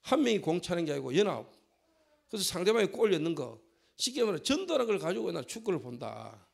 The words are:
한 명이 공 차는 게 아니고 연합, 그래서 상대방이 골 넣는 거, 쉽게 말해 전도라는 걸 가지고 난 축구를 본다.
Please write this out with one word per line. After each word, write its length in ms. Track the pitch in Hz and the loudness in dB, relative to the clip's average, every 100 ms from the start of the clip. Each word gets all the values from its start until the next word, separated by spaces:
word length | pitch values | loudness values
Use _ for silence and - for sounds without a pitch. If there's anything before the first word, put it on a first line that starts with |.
한 200 | - 277 | 2 2
명이 180 | 254 208 | 4 2
공 200 | - 175 | 2 -2
차는 240 | 180 175 | -2 -2
게 80 | 165 | -2
아니고 240 | 143 131 151 | -4 0 2
연합, 340 | 202 127 - _ _ _ _ _ _ _ _ | 2 0 -8 _ _ _ _ _ _ _ _
그래서 160 | 220 | -4
상대방이 420 | 185 175 180 226 196 | -2 2 2 4 2
골 240 | - 220 | 4 4
넣는 240 | 170 160 | 4 0
거, 260 | 151 123 113 _ _ _ - | -2 -6 -10 _ _ _ -6
쉽게 260 | - 262 | -4 0
말해 160 | 226 165 | 0 0
전도라는 440 | - 294 370 302 233 | 0 0 2 0 2
걸 120 | 196 | 0
가지고 340 | 160 208 220 | 0 -2 -2
난 140 | 170 127 | -4 -6
축구를 340 | 226 220 165 | -8 -4 -4
본다. 680 | 123 120 113 110 110 110 _ | -4 -10 -10 -10 -14 -18 _